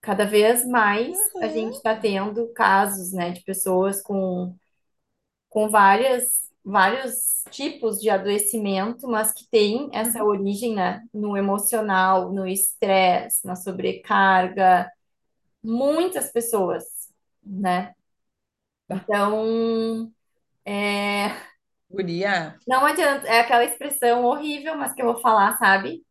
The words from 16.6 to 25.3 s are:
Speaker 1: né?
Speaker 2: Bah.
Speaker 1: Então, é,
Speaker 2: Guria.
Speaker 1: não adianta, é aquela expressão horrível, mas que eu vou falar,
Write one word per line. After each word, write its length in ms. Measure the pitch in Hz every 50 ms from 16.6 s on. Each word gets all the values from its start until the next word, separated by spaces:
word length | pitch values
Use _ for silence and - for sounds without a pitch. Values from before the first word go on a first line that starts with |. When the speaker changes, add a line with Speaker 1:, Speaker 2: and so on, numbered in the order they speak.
| 190 175 165 160 - - - - - - _ _ _ _ _ _ _
Speaker 1:
né? 500 | 208 196 185 202 185 180 180 196 - - _ _ _ _ _ _ _ _ _ _ _ _ _ _ _ _ _ _ _
Speaker 2:
Bah. 200 | - 190 - -
Speaker 1:
Então, 1040 | 214 202 202 202 214 220 220 220 226 226 226 226 226 226 226 226 226 226 226 226 _ _ _ _ _ _ _ _ _ _ _
é, 640 | 202 202 202 202 202 202 202 202 202 202 202 202 220 - - - - _ _ _ _ _ _ _ _
Speaker 2:
Guria. 720 | 180 196 190 180 170 170 185 202 196 180 160 151 160 _ _ -
Speaker 1:
não 180 | 254 254 277
adianta, 420 | 294 302 320 349 294 269 277 - -
é 120 | 226 233
aquela 240 | 240 240 254 240 240
expressão 580 | 254 - - 269 294 277 - - 240 233 240 247
horrível, 520 | 240 254 285 302 302 294 294 285 311 311
mas 180 | 294 277 247 -
que 80 | -
eu 40 | 254 233 240
vou 80 | 233
falar, 360 | - -